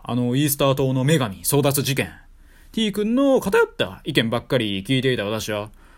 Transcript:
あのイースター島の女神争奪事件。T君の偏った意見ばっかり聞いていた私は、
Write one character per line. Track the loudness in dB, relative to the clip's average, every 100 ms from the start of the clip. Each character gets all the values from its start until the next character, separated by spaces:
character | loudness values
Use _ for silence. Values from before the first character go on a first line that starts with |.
| -6
あ | -4
の | -2 0
イ | 0
ー |
ス | 2
タ | 2
ー | 2
島 | 0
の | 0
女 | 2 2
神 | 0 -6
争 | 0 2
奪 | 2 0
事 | -2 -2
件。 | -4 -8 -20 -20 -20 -20 -10
T | -4 -2
君 | -2 -2 2
の | 4 2
偏 | 2 2 2
っ |
た | 0 -4 -6 -4
意 |
見 | 0 0
ば | -2
っ | 0
か | 0
り | 0 -2
聞 | -2 0
い |
て | 2
い | 0
た | -2
私 | -4 -4
は、 | -6 -6 -14 -20